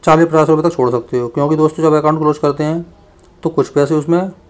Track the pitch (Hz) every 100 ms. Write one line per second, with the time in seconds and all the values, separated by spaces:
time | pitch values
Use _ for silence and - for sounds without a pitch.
0 | - 160 165 160 151 160 165 165 123 120
1 | 117 123 120 143 143 156 156 156 160 151
2 | 151 156 151 151 147 143 151 165 170 -
3 | _ _ - _ 170 165 - - 143 156
4 | 147 170 190 - _